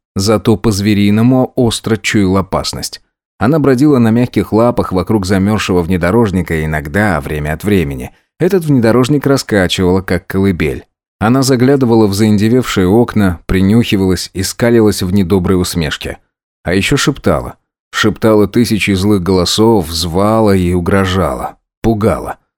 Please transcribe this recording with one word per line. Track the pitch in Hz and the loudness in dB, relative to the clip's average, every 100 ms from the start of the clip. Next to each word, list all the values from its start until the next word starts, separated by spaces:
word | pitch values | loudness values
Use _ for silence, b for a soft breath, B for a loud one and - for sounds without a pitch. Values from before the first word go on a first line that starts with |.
| _ | _
зато | - 95 107 98 107 | -4 0 0 2 0
по-звериному | 117 98 101 101 101 104 117 127 127 - | 0 -2 0 2 2 2 2 2 0 0
остро | 120 - - 110 | -2 -2 -4 -4
чуял | - 110 95 95 | -2 0 2 0
опасность. | 92 - - - - - _ _ _ - | -2 -4 -6 -8 -12 -14 _ _ _ -4
Она | 107 160 | 0 2
бродила | 135 123 151 135 | 2 2 4 4
на | 113 | 2
мягких | 113 123 - 95 | 2 0 -2 -2
лапах | 104 120 113 92 | 0 0 0 -2
вокруг | 92 87 110 92 | -2 -2 -2 0
замёрзшего | 98 98 107 - 90 | 0 0 -2 0 -2
внедорожника, | 85 92 87 110 113 90 85 | 0 -2 0 0 0 -2 -4
и | 82 | -4
иногда, | 78 76 73 80 107 80 | -4 -6 -4 -2 -2 -2
время | 71 76 73 | -4 -6 -6
от | 78 | -4
времени, | 98 101 73 67 64 _ _ - | 0 0 0 -6 -12 _ _ -4
этот | 175 190 | -2 0
внедорожник | 160 135 113 117 127 147 135 | 0 2 2 2 2 0 0
раскачивало, | 135 - 104 90 - 90 95 | -2 0 0 0 0 0 0
как | 92 90 - | -2 -6 -4
колыбель. | 95 98 85 78 62 - _ _ - | -2 0 0 -4 -6 -12 _ _ -4
Она | 104 131 | 0 0
заглядывала | 131 127 127 139 127 113 107 | 2 2 2 2 2 2 2
в | |
заиндевевшие | 98 110 107 110 127 117 - 90 | 2 2 2 2 0 0 0 2
окна, | 110 120 107 98 85 - | 2 2 0 0 -2 -2
принюхивалась | 92 95 113 113 101 95 92 - | 0 2 2 2 0 0 -2 -6
и | 90 | -8
скалилась | 95 - 120 117 107 95 | -8 -2 2 4 2 0
в | 92 | -2
недоброй | 101 87 98 90 92 | 0 0 0 0 0
усмешке. | 87 87 76 - - - _ _ _ _ | -2 -4 -6 -6 -10 -14 _ _ _ _
А | - | -4
ещё | 92 95 139 | -2 0 0
шептала. | - 135 - 76 62 - _ _ _ | -2 -2 -2 -2 -4 -16 _ _ _
Шептала | - 107 92 113 107 98 | -4 -2 0 2 2 2
тысячи | 120 117 107 104 | 0 0 0 -2
злых | 95 98 104 | 0 0 0
голосов, | 87 95 85 - 113 110 80 | 0 0 0 2 2 2 0
звала | 82 87 85 104 113 107 | -6 -4 -2 0 2 2
и | 98 87 | 2 0
угрожала. | 90 85 98 95 95 80 62 - - _ _ | -2 0 0 0 -2 -2 -4 -10 -14 _ _
Пугала. | 110 110 104 82 71 - _ | -2 0 -2 -2 -6 -14 _